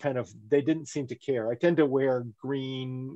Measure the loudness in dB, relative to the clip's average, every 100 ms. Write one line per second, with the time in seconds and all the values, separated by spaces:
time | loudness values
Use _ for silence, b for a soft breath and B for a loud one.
0 | -4 -2 -6 -10 0 2 2 0 -2 -6
1 | -6 -6 -2 -2 0 2 2 4 4 4
2 | 2 2 -2 -10 -6 -4 -4 -6 -6 -8
3 | -10